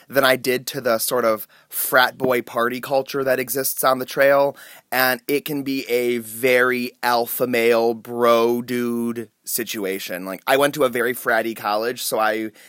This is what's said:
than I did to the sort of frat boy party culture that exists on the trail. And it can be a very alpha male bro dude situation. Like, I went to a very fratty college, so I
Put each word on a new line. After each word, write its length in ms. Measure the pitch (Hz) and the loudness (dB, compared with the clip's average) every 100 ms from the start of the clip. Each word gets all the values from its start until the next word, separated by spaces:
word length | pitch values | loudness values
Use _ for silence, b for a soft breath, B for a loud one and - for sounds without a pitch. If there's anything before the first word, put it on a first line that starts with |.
| B | B
than 160 | 123 135 | 2 4
I 100 | 131 | 4
did 320 | 127 127 131 | 2 -2 -4
to 140 | 143 | -4
the 180 | 120 113 | -2 0
sort 260 | - 127 117 | 0 0 0
of 220 | 107 - b b | 0 -6 b b
frat 480 | - - 135 123 117 | -8 0 2 2 2
boy 240 | 131 123 | 0 0
party 400 | - 120 117 127 | -2 -2 -2 -4
culture 420 | 120 135 135 139 | -2 -2 0 -2
that 160 | 135 127 | 0 0
exists 440 | 123 139 131 - | -2 -4 -4 0
on 160 | 135 131 | 0 0
the 60 | 127 | -2
trail. 520 | 147 139 139 143 135 B B _ | 2 4 6 2 -2 B B _
And 300 | 123 127 127 - | 0 0 0 -2
it 180 | 143 135 | -4 -2
can 180 | 143 | -6
be 220 | 135 135 110 | -4 -6 -2
a 280 | 120 123 120 | 0 0 -2
very 760 | 110 113 127 123 127 127 123 - | -6 -2 2 4 4 0 -4 -4
alpha 460 | 123 120 117 - 127 | 0 0 0 -2 -2
male 460 | 120 117 117 117 | 2 4 4 2
bro 680 | 117 113 120 120 117 117 120 | -2 -6 0 4 4 4 0
dude 680 | 123 123 120 120 117 117 107 _ - | -2 -4 -4 -2 -4 -6 -12 _ -8
situation. 800 | - 107 113 95 98 - 90 95 | -6 -6 -6 -4 -4 -6 -8 -8
Like, 160 | 92 - | -6 0
I 120 | 135 | 2
went 160 | 143 | 2
to 100 | 143 | 2
a 60 | 131 | 0
very 240 | 123 120 | 0 -2
fratty 420 | 123 127 113 113 110 | -2 0 0 0 -4
college, 480 | 107 107 117 123 | -2 -2 -2 -4
so 160 | - 117 | -4 0
I 320 | 110 110 110 B | 0 0 -6 B